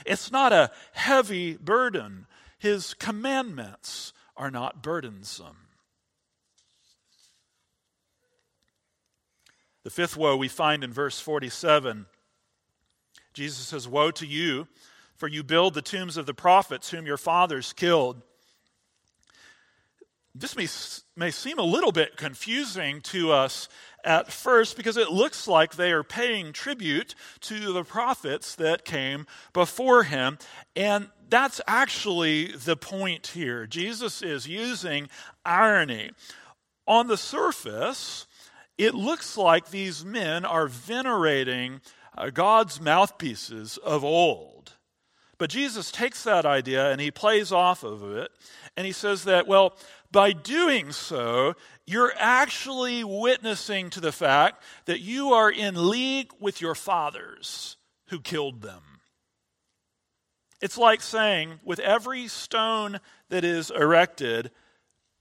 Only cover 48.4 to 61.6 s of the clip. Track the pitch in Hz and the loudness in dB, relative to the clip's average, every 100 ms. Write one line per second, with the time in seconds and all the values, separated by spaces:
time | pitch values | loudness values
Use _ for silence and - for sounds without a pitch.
48.4 | - - - - 190 185 208 190 185 180 | -20 -20 -14 -10 -8 -4 -2 -2 4 4
49.4 | 180 196 190 - - - _ 202 202 175 | 6 6 6 2 -16 -20 _ 6 6 4
50.4 | 143 302 349 254 143 143 - 143 120 123 | -2 2 4 2 0 -10 -6 -4 0 2
51.4 | 139 175 - _ - 208 247 - 214 254 | 2 0 -14 _ -6 2 2 4 4 4
52.4 | 294 - 269 262 247 240 214 196 240 254 | 2 -2 -8 -4 -4 -4 -4 -2 2 2
53.4 | 220 202 - 196 180 185 165 - 151 139 | 0 -6 -4 -6 -6 -4 -4 0 2 6
54.4 | 180 - - - - 170 180 262 277 233 | 4 2 -14 -12 -6 -6 -6 -4 4 6
55.4 | 214 208 208 175 175 240 262 269 262 _ | 6 2 -4 0 0 0 -2 -4 -6 _
56.4 | 202 - 170 151 202 175 147 - - 117 | -8 -4 -6 -6 -2 -2 -2 -8 -16 -16
57.4 | - - - - _ _ _ 170 120 160 | -14 -12 -14 -16 _ _ _ -12 -6 -6
58.4 | 139 120 101 92 73 69 _ _ _ _ | -6 -8 -16 -18 _ _ _ _ _ _
59.4 | _ _ _ _ _ _ _ _ _ _ | _ _ _ _ _ _ _ _ _ _
60.4 | _ _ 190 240 233 214 - 220 214 180 | _ _ -8 4 4 4 0 0 2 0
61.4 | 160 160 | -2 -10